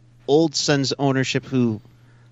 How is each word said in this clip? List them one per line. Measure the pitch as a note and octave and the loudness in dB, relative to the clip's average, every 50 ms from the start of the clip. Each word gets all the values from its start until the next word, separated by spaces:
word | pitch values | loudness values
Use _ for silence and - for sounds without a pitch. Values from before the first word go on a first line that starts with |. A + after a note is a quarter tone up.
| _ _ _ - - - | _ _ _ -12 -2 2
old | C3+ D3+ E3 E3 C#3 | 2 4 4 2 0
Suns | - - - D3+ C#3 C3+ A#2+ - - | -2 -2 0 0 0 0 -2 -2 -2
ownership | C#3 C#3 C3 C3 C3 - - C3+ - | 0 0 0 0 -2 -2 -2 -4 -4
who | - C3+ C3 B2 A#2 A2 G#2+ - - - _ _ - - _ _ - | -2 -2 0 0 0 -2 -4 -10 -16 -20 _ _ -20 -20 _ _ -20